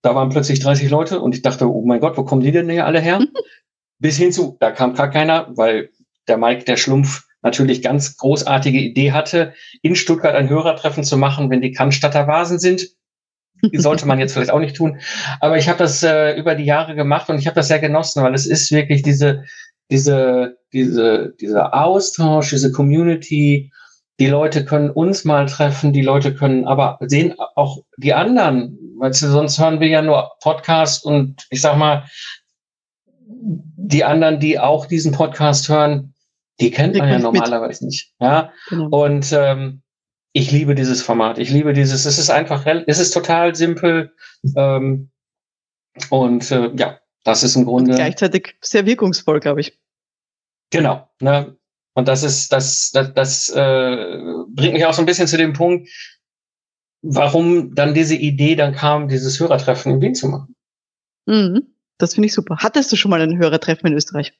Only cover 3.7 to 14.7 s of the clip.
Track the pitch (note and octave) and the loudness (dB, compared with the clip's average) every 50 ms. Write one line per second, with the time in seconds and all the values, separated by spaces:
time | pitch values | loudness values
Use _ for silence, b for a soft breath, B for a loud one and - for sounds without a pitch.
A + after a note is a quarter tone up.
3.7 | _ _ _ _ _ _ - D#3 D3 C#3+ F3 F3+ F3 F#3 E3+ C3+ - _ - A2+ | _ _ _ _ _ _ -2 -2 0 2 2 2 2 0 -2 -4 -2 _ -2 -2
4.7 | A2 - C3 B2 B2+ - C#3 C#3 C#3 D3+ D#3 D#3 D#3+ E3 - C3+ A#2+ A2+ A2 A2+ | 0 0 -2 -2 0 0 -2 0 0 0 2 2 0 0 -2 -6 -2 0 0 2
5.7 | A2 A2 - - _ _ _ _ _ _ _ - A#2 A2+ A2+ A#2 B2 B2 - - | 2 0 -4 -8 _ _ _ _ _ _ _ -2 0 2 2 0 0 -2 -2 -2
6.7 | A#2+ A2 - C3 C3+ C#3 C#3 C#3 - - _ _ _ _ - B2 - - C3+ C3 | 0 0 0 0 2 2 2 0 -2 -8 _ _ _ _ -4 -4 0 2 0 0
7.7 | B2 - - B2 C3+ C#3+ C#3 - - - - C3+ D3 C#3+ - D3 C#3 C3 C#3 C#3+ | 0 0 -2 -2 -2 -2 -2 -4 -10 -4 0 0 0 0 0 0 0 0 0 0
8.7 | B2+ C3+ - A#2+ A#2 C3 C#3 C#3+ C3+ D3+ D#3 - - E3+ E3 E3 B B B B | 0 0 -2 -2 0 0 0 2 0 0 -2 0 0 -2 -2 -2 B B B B
9.7 | B B B D#3 F3+ F3+ - - E3 E3 - D#3 C#3+ C#3+ C#3 C3+ C#3+ D#3 D#3 E3+ | B B B 0 0 0 0 0 0 2 2 0 2 2 2 2 0 0 0 0
10.7 | D#3 - - D#3 C#3 D#3+ C#3+ C#3 D3 C3 C#3 C#3+ C#3 D3+ C#3+ C3 B2+ B2+ B2+ B2+ | -2 -2 -4 -4 -4 -4 -4 -2 0 2 2 0 0 -2 -2 0 0 0 0 -2
11.7 | B2+ - C3 C#3 C3+ - - D3 C#3+ D3 C#3+ C#3+ D3+ D#3+ F3 E3+ F3 E3+ F3 F3+ | -2 0 0 0 0 0 0 0 0 0 0 2 0 0 0 0 -2 0 2 0
12.7 | F#3 F3+ F#3 - _ _ _ _ _ _ _ _ _ _ _ _ _ _ - G#3+ | 0 0 -2 -10 _ _ _ _ _ _ _ _ _ _ _ _ _ _ -2 0
13.7 | - D3 C#3 D3 D#3+ E3+ C3+ C#3+ C3+ C3 C3+ C3+ - B2+ B2 B2 - D3 D#3+ C#3+ | 0 2 2 2 2 2 0 0 0 0 0 -2 -2 -2 -2 0 2 0 0 -2